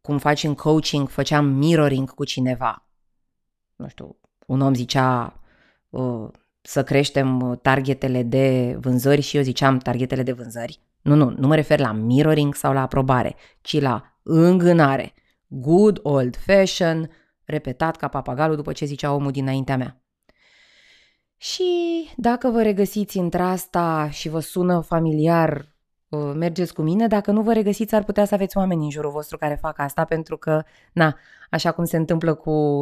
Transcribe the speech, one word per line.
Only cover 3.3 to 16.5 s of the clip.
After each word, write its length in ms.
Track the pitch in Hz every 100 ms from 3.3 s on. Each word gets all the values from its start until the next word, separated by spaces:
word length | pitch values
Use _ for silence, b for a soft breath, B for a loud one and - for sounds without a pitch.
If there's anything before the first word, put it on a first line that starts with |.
| _ _ _ _ -
Nu 120 | -
știu, 300 | - - - _ _ -
un 140 | 131
om 140 | 135
zicea, 640 | 127 120 139 131 123 - - - _ _ _ _
uh, 380 | - 127 120 107 - _ _
„Să 220 | - 143
creștem, 580 | 131 139 147 143 135 127
uh, 180 | 123 123
targetele 600 | 135 135 135 131 135 127
de 540 | 120 131 135 127 123 123
vânzări” 400 | 127 123 135 147
și 160 | 139 147
eu 60 |
ziceam, 360 | 131 123 139 131
„Targetele 440 | 127 123 127 131
de 100 | 127
vânzări”. 480 | 123 117 117 120 - _ _
Nu, 120 | -
nu, 200 | 147 135 -
nu 100 | 135
mă 80 |
refer 260 | 156 147 147
la 120 | 127
mirroring 600 | 107 113 127 151 156 143
sau 180 | 139 143
la 80 | 139
aprobare, 560 | 131 143 131 127 - - b b
ci 200 | - 151
la 380 | 139 113 - _
îngânare. 920 | - 160 170 185 175 170 143 135 - _ _ _ -
Good 480 | 135 127 175 214 175
old 340 | 147 139 123 -
fashion, 720 | -